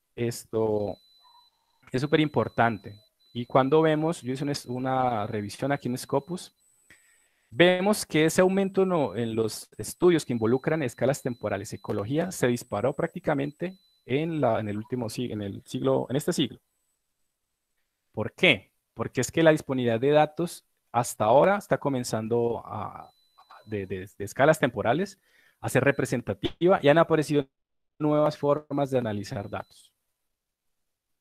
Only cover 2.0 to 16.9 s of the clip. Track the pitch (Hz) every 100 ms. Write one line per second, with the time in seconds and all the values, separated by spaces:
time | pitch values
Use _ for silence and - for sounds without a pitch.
2 | 143 156 151 131 113 - 117 104 110 104
3 | _ _ _ 120 120 139 135 156 160 151
4 | 156 170 120 131 143 143 - 123 131 131
5 | 127 113 104 107 104 - 135 143 123 123
6 | - 139 - 180 - _ _ _ _ _
7 | _ _ _ _ _ 117 175 180 196 208
8 | - 156 160 - 185 190 190 190 190 175
9 | 123 98 117 110 110 - - - 107 -
10 | 180 160 - 120 110 131 - 160 127 -
11 | 123 139 131 117 104 98 104 - - 104
12 | 104 147 185 - 127 123 - 104 120 -
13 | 165 180 - 143 147 - 175 190 _ _
14 | - 135 170 156 127 107 107 104 113 127
15 | 113 - 120 104 101 104 - 127 131 131
16 | 127 131 - 175 127 - _ _ _